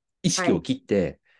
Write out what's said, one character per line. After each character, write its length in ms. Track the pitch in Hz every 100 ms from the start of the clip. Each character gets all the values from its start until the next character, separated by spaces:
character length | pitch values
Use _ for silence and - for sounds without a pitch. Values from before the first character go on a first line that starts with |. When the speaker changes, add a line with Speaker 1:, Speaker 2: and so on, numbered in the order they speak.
| _ _
Speaker 1:
意 80 | 185
識 220 | - -
を 80 | 82
切 220 | - 131
っ 20 | -
て、 160 | 101
Speaker 2:
は 60 | 78
い。 120 | - _ _